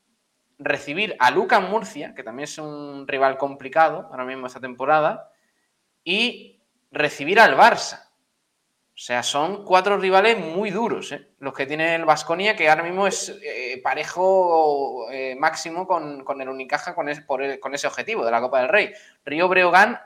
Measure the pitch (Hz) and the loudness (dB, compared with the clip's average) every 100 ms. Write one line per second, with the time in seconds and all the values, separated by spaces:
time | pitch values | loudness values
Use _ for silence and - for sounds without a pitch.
0 | _ _ _ _ _ - 143 143 - 151 | _ _ _ _ _ -6 -2 -2 -4 -4
1 | 208 151 127 139 226 233 185 214 196 - | -4 2 2 4 4 2 2 -2 -6 -12
2 | - - 117 120 147 - 151 147 147 139 | -14 -14 -14 -10 -10 -10 -12 -12 -12 -12
3 | 139 139 135 135 143 139 131 160 160 151 | -6 0 2 2 -4 -6 -2 4 4 2
4 | - 131 127 131 127 127 127 123 131 156 | -10 -10 -8 -8 -10 -12 -12 -4 2 4
5 | 151 220 - _ _ _ _ _ _ _ | 2 -2 -10 _ _ _ _ _ _ _
6 | - 196 240 - - _ _ _ _ - | -4 -2 -2 -4 -16 _ _ _ _ -4
7 | 147 - 143 208 208 135 214 208 - - | -4 -4 2 6 6 8 6 6 -4 -12
8 | _ _ _ _ _ _ _ _ _ - | _ _ _ _ _ _ _ _ _ -16
9 | - 123 117 143 160 208 - 185 185 202 | -4 -4 -2 -2 -2 -4 2 2 4 2
10 | 190 185 214 226 160 165 214 185 226 113 | 4 4 4 2 -2 -4 -4 -2 -4 -4
11 | - 143 - _ 139 127 135 151 165 165 | -8 -12 -14 _ -8 -6 -4 -2 0 2
12 | 160 151 - 170 208 208 156 156 170 185 | 2 2 2 -2 0 2 4 4 2 0
13 | 196 - - 143 147 113 127 127 135 139 | 0 -2 -6 -10 -10 -8 -8 -6 -4 -4
14 | 147 175 185 190 180 160 156 143 135 123 | -4 0 2 4 4 4 2 2 -2 -6
15 | 113 135 131 131 156 165 170 170 185 180 | -10 -8 -8 -2 -2 -2 -6 -6 -2 -2
16 | 151 143 131 135 131 135 127 147 - 175 | -4 -10 -8 -8 -8 -10 -6 -6 -4 -6
17 | 147 147 - 131 139 131 131 139 143 - | -6 -6 -6 -4 -4 -8 -8 -6 -4 -6
18 | 123 220 117 117 123 - 127 208 190 - | -6 -4 0 0 0 0 2 2 0 -6
19 | - _ - 147 180 185 180 175 214 233 | -20 _ -8 -2 2 4 6 6 6 2